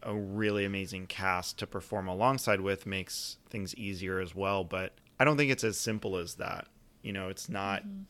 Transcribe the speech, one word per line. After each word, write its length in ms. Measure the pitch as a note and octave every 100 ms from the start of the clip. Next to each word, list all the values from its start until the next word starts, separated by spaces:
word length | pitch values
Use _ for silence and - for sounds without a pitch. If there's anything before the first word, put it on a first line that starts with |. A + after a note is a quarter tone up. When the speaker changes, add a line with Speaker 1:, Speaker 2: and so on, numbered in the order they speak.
Speaker 1:
a 120 | A2+ G#2
really 480 | G2 G#2 G#2+ G#2
amazing 440 | G2 G2 F#2+ F#2+ F#2
cast 520 | - F#2+ F2+ F2+ -
to 80 | G#2
perform 400 | G2 - G#2 F#2+
alongside 540 | F#2 B2 C3+ - G2+
with 240 | G2 G2 G#2
makes 520 | F#2+ F#2 - - - -
things 260 | A2 F#2+ -
easier 440 | G2+ F#2 F#2+ F#2
as 120 | F2+
well. 300 | F2+ G2 G2
But 300 | F2 F#2 F#2 - - -
I 60 | C#3
don't 100 | D3
think 140 | C#3+
it's 120 | C3 A2+
as 120 | F#2+
simple 380 | A2+ G#2+ G#2 F#2
as 180 | E2+ -
that. 320 | F#2 F#2 - - - _
You 120 | -
know, 160 | G2 F#2
it's 200 | F#2+ -
not 340 | G2 G2 G2
Speaker 2:
Mm-hmm. 180 | G3+ G2 G2